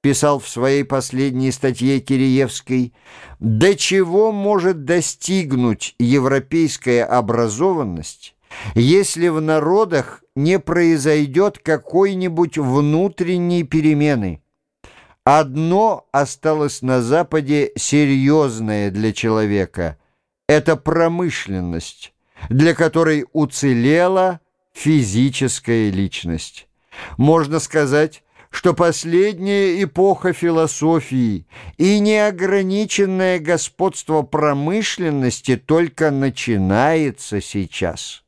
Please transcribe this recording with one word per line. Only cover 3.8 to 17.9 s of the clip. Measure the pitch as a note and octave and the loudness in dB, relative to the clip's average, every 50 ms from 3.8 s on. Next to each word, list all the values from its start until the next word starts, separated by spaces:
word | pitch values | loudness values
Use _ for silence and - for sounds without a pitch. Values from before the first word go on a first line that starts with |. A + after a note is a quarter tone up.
| - - F#3 G3 F#3 E3 F3 G3+ G#3+ A3 | -2 0 0 0 0 2 2 2 2 2
может | G#3+ G3+ G3+ G3+ G#3 F#3+ E3+ F#3+ F#3 D#3 C#3 | 0 -2 0 0 0 2 0 0 -2 -2 -2
достигнуть | C3 F3 F3 - - - _ - - F#3+ F#3+ E3+ C#3 C3+ B2 B2 A#2 G#2 - - - _ _ | 0 0 0 0 -4 -8 _ -4 -2 -2 -2 0 -2 -2 0 0 0 0 -2 -6 -14 _ _
европейская | A#2+ A#2+ C3+ C#3+ B2+ C3+ C#3 C3+ C3 _ D#3 E3 E3 D3 - - - B2+ B2 A#2+ A#2 | 2 2 4 2 2 2 0 0 -2 _ 0 0 0 0 -2 -4 -2 0 0 0 2
образованность, | - A#2+ B2 A2+ G2+ A2+ A2+ A#2+ A2 G#2 A#2 E3 G3 F#3 D#3+ C3 G2+ E2+ D#2+ D#2 - - _ - - _ _ _ _ - - - G#2+ - | 2 0 0 0 0 0 0 0 -2 -2 -2 0 0 0 -2 -4 -6 -6 -10 -12 -14 -18 _ -20 -20 _ _ _ _ -18 -14 -14 -4 0
если | A2+ A#2+ C3+ F3 G3 G3 - - E3 E3+ F3 | 2 4 6 4 4 4 0 -2 0 0 0
в | D#3+ D#3+ | 0 0
народах | D#3 D#3 D#3 D#3 D3 D#3 F#3 G#3 A3 F3+ E3+ C#3 B2 - - - _ _ _ | 0 0 0 0 2 2 2 2 2 2 0 -2 -2 -4 -14 -20 _ _ _
не | C3+ C#3+ E3 F#3 F#3+ | -2 0 2 0 0
произойдёт | - - E3 F3 E3+ E3 E3 D3 C3 D#3 D3+ D3+ D3 C#3 C3 F3 G3 G#3 G3+ - | 0 -2 0 2 4 2 2 2 2 2 2 2 0 0 2 2 2 0 -2 -4
какой-нибудь | _ D#3+ D#3 - _ - - F3+ G3 G3+ G3 F#3 F#3 F3+ E3 E3 F3 D#3+ - D#3+ | _ -2 -2 -2 _ -2 0 2 2 2 0 -2 -4 -2 0 0 -2 0 -2 -4
внутренней | C#3+ B2+ B2+ C#3+ D3 D3 D3+ D#3+ F#3+ G3+ D#3+ - F3+ E3+ F3+ F3 F3 F3 F3 F3 D#3+ | -2 0 0 2 2 2 0 0 0 -2 -2 -4 -4 -2 -2 -2 0 0 0 -2 -2
перемены. | C3 - D#3+ D3+ D#3 D3+ D3 D3 D3+ C#3+ A#2 G2+ F#2 D#2+ C#2+ _ _ _ _ _ _ _ _ - - _ - _ _ _ _ _ | 0 -2 0 2 2 2 2 2 0 0 0 -2 -6 -6 -10 _ _ _ _ _ _ _ _ -20 -20 _ -20 _ _ _ _ _
Одно | C3 C#3+ D#3 D#3+ C3+ B2+ D3+ D#3+ E3 F3+ G3 A3 A3+ F#3 C3 _ _ | 4 4 4 2 0 -2 -2 0 0 2 2 2 0 -2 -4 _ _
осталось | - C#3 C#3+ C3 - _ - D#3 D#3 D#3 D3 C#3+ - - | -2 -2 -2 -2 -6 _ -2 -2 0 0 -2 -4 -4 -4
на | B2+ C3 C3 B2+ | -2 0 0 0
Западе | A#2+ A#2 C#3+ E3 E3+ - D#3 D#3+ C#3+ C3+ D3 D3 C#3 - - | 2 2 0 0 0 0 -2 -2 0 0 0 0 0 -2 -4
серьёзное | - - - | -8 -4 0